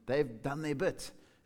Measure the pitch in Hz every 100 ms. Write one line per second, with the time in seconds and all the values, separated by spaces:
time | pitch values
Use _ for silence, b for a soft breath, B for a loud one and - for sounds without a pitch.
0 | - 139 139 110 139 143 151 143 180 -
1 | - - B B